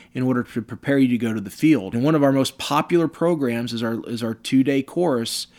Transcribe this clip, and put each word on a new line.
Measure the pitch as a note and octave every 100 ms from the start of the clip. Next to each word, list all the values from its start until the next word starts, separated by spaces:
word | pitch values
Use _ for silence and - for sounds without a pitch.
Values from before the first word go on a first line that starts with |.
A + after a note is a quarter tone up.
| -
in | B2+
order | B2+ B2
to | A#2+ A#2+
prepare | G#2+ A2 - C#3
you | C3
to | A#2+
go | A2+
to | A2
the | G2
field. | - D#3 C#3 F#2 A#2
And |
one | C#3
of | D#3
our | C#3
most | C3+ C3 -
popular | - D3 D#3+ E3+ D#3+
programs | - E3 E3 C3 A#2 A#2
is | A2+
our, | A#2 A2+ -
is | A2+
our | A2+ A2+
two-day | - C3+ C3+ C#3
course, | C3+ E3+ F3 B2 A2+ - -